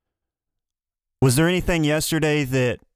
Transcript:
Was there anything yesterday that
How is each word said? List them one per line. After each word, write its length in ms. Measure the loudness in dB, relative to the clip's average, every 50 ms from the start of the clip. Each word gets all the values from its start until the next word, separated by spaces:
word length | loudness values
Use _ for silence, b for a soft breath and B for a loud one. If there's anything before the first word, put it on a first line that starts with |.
| _ _ _ _ _ _ _ _ _ _ _ _ _ _ _ _ _ _ _ _ _ _ _ 0
Was 140 | 0 2 2
there 120 | 2 2
anything 360 | 2 0 0 0 -2 0 0 0
yesterday 600 | 0 0 -2 -2 -2 -2 -2 0 0 0 0 -2
that 360 | -2 -2 -2 -2 -2 -4 -6 _ _ _